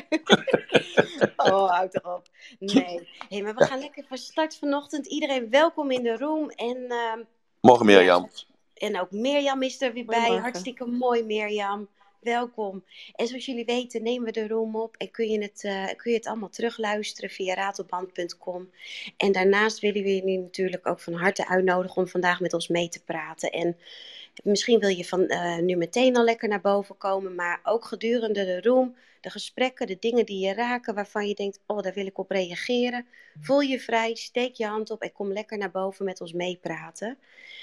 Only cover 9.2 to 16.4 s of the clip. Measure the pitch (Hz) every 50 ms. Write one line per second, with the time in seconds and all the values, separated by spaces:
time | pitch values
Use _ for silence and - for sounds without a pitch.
9.2 | 233 269 285 294 277 277 269 269 262 262 254 - 269 247 226 247 233 220 226 233
10.2 | 233 233 233 190 226 247 - 180 185 - 160 - 247 240 240 247 254 247 240 233
11.2 | 226 220 214 214 214 208 214 208 202 196 202 208 208 196 _ _ _ _ _ _
12.2 | - 233 233 240 247 233 - 214 214 196 196 190 - _ - - - - - -
13.2 | 233 233 254 254 233 277 254 233 233 233 240 247 247 247 - 226 220 226 247 247
14.2 | 240 220 220 226 214 214 220 226 226 220 220 220 226 226 - - 202 196 - -
15.2 | 226 214 220 214 202 202 - - - 202 196 196 190 190 - - - 240 233 220
16.2 | 226 - 220 226